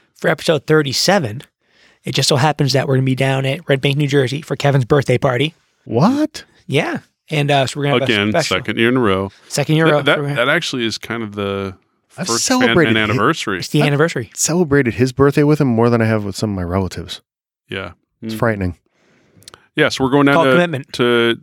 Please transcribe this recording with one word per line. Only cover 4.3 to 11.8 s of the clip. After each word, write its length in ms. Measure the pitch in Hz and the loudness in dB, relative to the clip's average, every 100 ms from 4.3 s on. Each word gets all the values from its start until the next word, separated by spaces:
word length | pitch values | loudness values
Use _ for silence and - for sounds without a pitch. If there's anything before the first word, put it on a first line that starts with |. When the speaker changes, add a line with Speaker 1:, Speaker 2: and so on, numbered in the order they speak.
| 139 | -4
Speaker 1:
for 140 | - 139 | -8 -2
Kevin's 300 | 143 139 117 | 2 2 2
birthday 320 | 147 127 123 | 2 2 0
party. 360 | 139 120 151 - _ _ - | 0 0 -4 -6 _ _ -4
Speaker 2:
What? 600 | 117 190 277 302 - - _ - | 2 2 2 -2 -6 -20 _ -4
Speaker 1:
Yeah. 320 | 135 311 277 - _ - | -2 -2 -6 -12 _ -6
And, 220 | 151 143 | -2 0
uh, 160 | 143 127 | 0 0
so 120 | 147 | -2
we're 40 | 143 | 0
gonna 120 | 123 | 0
have 100 | 127 | 0
Speaker 3:
Again, 180 | 107 104 | 0 0
Speaker 1:
a 20 | |
special 260 | 160 143 92 | 0 -2 -4
Speaker 3:
second 200 | - 117 | -4 -2
year 100 | 113 | 0
in 80 | 127 | 2
a 40 | |
row. 300 | 110 95 98 - - | 0 0 -4 -10 -10
Speaker 1:
second 260 | - 143 156 | -6 0 2
year 120 | 160 | 2
in 60 | 147 | 2
a 80 | |
Speaker 3:
That, 160 | 147 - | 2 0
Speaker 1:
row. 80 | 143 | -2
Speaker 3:
that, 80 | 143 | -2
that 140 | 127 | 0
actually 360 | 165 - 131 113 | -2 -2 -4 -4
is 120 | - | -6
kind 240 | - 117 | -8 -8
of 140 | 107 101 | -8 -6
the 400 | 98 98 95 92 | -4 -4 -6 -10